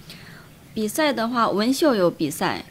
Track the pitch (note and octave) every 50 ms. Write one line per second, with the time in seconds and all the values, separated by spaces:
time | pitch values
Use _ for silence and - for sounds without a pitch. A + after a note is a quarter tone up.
0 | - - - - - - - - - - - - - - - A3 G#3+ G#3+ - D#4+
1 | D#4 D4 B3 A3+ A3 A#3 B3+ A#3+ A3 - - G3 G#3+ B3 C4 - E4+ D4 A#3+ G3+
2 | F3+ E3+ E3+ - E3 C3+ - - G3 D#3+ G#2 D#2+ - -